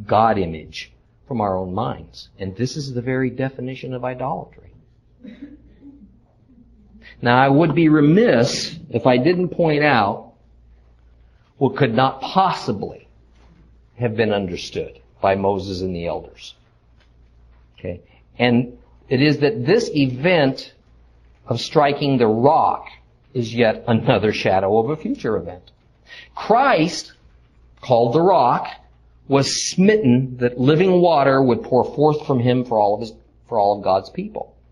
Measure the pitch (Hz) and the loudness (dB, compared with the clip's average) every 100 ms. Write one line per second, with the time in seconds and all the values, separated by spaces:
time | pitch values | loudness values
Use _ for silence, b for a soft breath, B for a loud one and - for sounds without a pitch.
0 | 104 107 113 104 87 80 76 - - _ | 0 2 4 2 -2 -6 -14 -18 -20 _
1 | _ _ - 123 101 92 92 92 131 82 | _ _ -10 -4 -4 -4 -6 -6 -6 -8
2 | 82 - - - 95 92 127 165 135 123 | -14 -20 -20 -14 -12 -6 -8 -8 -10 -8
3 | 120 131 131 127 131 131 127 131 131 127 | -6 -4 -4 -4 -8 -8 -12 -10 -12 -10
4 | 127 127 127 170 - - - - _ _ | -8 -8 -8 -8 -12 -20 -20 -20 _ _
5 | _ _ - - 285 - - - 277 277 | _ _ -20 -20 -20 -20 -20 -20 -20 -20
6 | 208 _ _ _ _ _ _ _ _ - | -20 _ _ _ _ _ _ _ _ -20
7 | B - 123 123 139 139 165 151 160 156 | B -6 2 4 6 4 4 4 4 6
8 | 147 180 233 127 120 - - - - 117 | 6 4 4 4 2 -2 -8 -12 -8 -2
9 | 131 127 143 180 180 - 165 147 147 127 | 2 2 2 0 -2 0 0 2 2 2
10 | 101 107 - _ _ _ _ _ _ _ | 2 -2 -10 _ _ _ _ _ _ _
11 | _ _ _ _ _ - 131 - 135 113 | _ _ _ _ _ -4 -2 0 -2 0
12 | 131 - - 185 190 - - 101 85 - | 0 -2 -4 0 0 -2 -6 -6 -8 -14
13 | - _ _ _ _ _ _ _ _ - | -20 _ _ _ _ _ _ _ _ -6
14 | 120 107 110 101 95 85 - 95 78 - | -4 -2 0 0 -4 -8 -10 -10 -10 -14
15 | _ _ 98 98 98 101 95 92 92 87 | _ _ 0 0 0 -2 -4 -6 -6 -6
16 | 85 85 - - - - _ _ _ _ | -6 -8 -10 -18 -20 -20 _ _ _ _
17 | _ _ _ _ _ _ _ _ 92 87 | _ _ _ _ _ _ _ _ -12 -12
18 | b b _ - 123 120 127 - _ _ | b b _ -2 2 2 0 -8 _ _
19 | - 127 147 139 143 - 123 220 - 151 | -4 0 2 2 0 0 0 0 0 -2
20 | 135 123 160 175 139 131 - _ _ _ | -2 0 0 2 2 -2 -10 _ _ _
21 | _ _ _ _ - 117 - 160 143 143 | _ _ _ _ -8 -6 -2 0 2 0
22 | 143 135 113 107 131 156 98 - - - | 0 2 2 2 2 4 2 -2 -8 -20
23 | _ _ _ 127 113 117 113 107 - 113 | _ _ _ -8 -6 0 0 0 0 0
24 | 110 113 107 101 113 95 95 107 113 156 | 2 2 0 0 0 0 2 0 0 -4
25 | 208 277 120 101 85 90 - _ _ _ | -6 -6 -4 -4 -6 -14 -20 _ _ _
26 | B B B - - 226 277 196 165 - | B B B -8 0 2 4 2 0 -4
27 | - _ _ _ _ _ _ _ - 117 | -12 _ _ _ _ _ _ _ 0 2
28 | 123 147 175 175 123 151 - - _ _ | 2 2 4 4 2 0 -4 -14 _ _
29 | _ _ - 135 135 - - - 190 214 | _ _ -2 0 0 -2 -4 2 4 4
30 | 170 123 131 127 120 131 131 156 190 180 | 4 2 0 -2 -4 0 2 4 4 4
31 | 175 156 139 135 135 113 - 127 107 - | 4 4 4 4 4 2 0 0 0 2
32 | 151 151 - 131 123 123 123 110 104 107 | 2 2 -2 0 2 0 0 0 0 0
33 | 113 - _ _ _ 117 101 101 95 95 | -6 -14 _ _ _ 0 0 0 0 -2
34 | 101 - 104 - - _ _ | -2 -10 -10 -10 -14 _ _